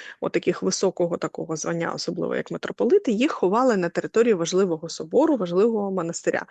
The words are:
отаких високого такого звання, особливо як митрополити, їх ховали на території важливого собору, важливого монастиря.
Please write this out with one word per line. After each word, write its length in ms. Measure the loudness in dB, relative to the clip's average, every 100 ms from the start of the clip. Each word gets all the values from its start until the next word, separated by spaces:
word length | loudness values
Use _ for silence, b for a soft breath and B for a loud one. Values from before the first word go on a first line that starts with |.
| B B
отаких 420 | -4 -2 0 0
високого 540 | 0 0 0 2 0 -2
такого 380 | -6 -6 -6 -6
звання, 360 | -4 -2 -4
особливо 440 | -4 -6 -4 -2 -2
як 160 | -4
митрополити, 600 | -8 -6 -2 4 4 2
їх 200 | 0 0
ховали 460 | 0 0 4 4 2
на 120 | 0
території 440 | -2 0 2 4
важливого 560 | 2 2 0 0 -2 -6
собору, 480 | -10 -2 2 4 2
важливого 540 | 0 2 2 2 -2
монастиря. 540 | -2 -4 -4 -2 -2 -4